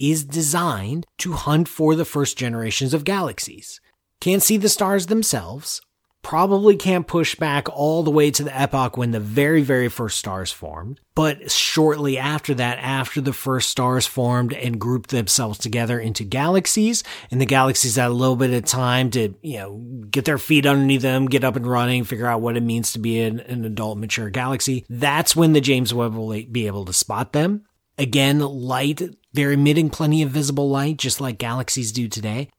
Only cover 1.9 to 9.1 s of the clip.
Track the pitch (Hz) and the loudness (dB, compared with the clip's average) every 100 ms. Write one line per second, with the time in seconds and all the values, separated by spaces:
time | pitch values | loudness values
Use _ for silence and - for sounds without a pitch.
1.9 | 160 160 143 139 - 123 117 113 - 135 | 2 0 -2 -2 -2 -4 -4 -4 -2 0
2.9 | 156 143 196 160 107 - - - - _ | 0 0 -2 -2 -6 -10 -12 -20 -20 _
3.9 | _ _ - 180 190 196 220 214 - 196 | _ _ -6 0 2 4 4 2 2 2
4.9 | 196 175 226 214 120 87 127 - - - | 0 2 0 0 -2 -6 -12 -10 -12 -14
5.9 | _ _ _ - 160 196 196 208 202 185 | _ _ _ -4 0 4 6 6 6 4
6.9 | 180 - 170 160 - 156 143 - - 147 | 0 0 0 0 -2 -2 -2 -4 -2 0
7.9 | 165 156 151 147 143 147 135 139 135 123 | 2 2 4 4 2 -2 -2 0 0 -2
8.9 | - 120 | 0 -2